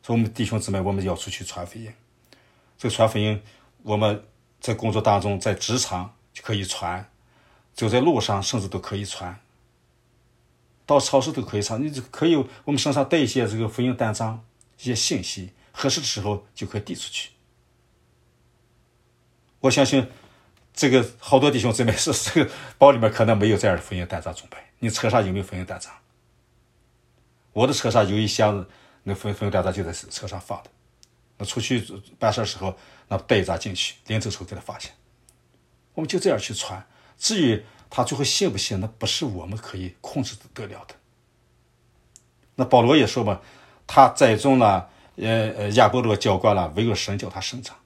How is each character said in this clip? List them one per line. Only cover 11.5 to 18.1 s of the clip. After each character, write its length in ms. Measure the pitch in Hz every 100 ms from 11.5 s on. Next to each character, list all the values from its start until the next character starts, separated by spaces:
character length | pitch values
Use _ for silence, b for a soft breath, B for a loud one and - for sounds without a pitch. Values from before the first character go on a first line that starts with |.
| 104
以 40 |
传。 220 | 101 113
你 60 | 151
就 100 | 139
可 220 | - -
以， 120 | 160 160
我 340 | 127 - -
们 80 | 143
身 140 | -
上 160 | 139 135
带 100 | 170
一 80 | 127
些 220 | 131 110
这 80 | 110
个 120 | 113
福 140 | -
音 140 | 127 117
单 180 | 113
张， 300 | 104 113 113 - _ _ _
一 60 |
些 100 | 123
信 260 | 117 - 139
息， 300 | 92 - 95 _ b
合 180 | - 139
适 80 | 147
的 60 | 139
时 140 | -
候 260 | 95 104 -
就 140 | - 196
可 100 | -
以 20 |
递 120 | -
出 160 | - -
去。 200 | - - _ _ _ _ _ _ _ _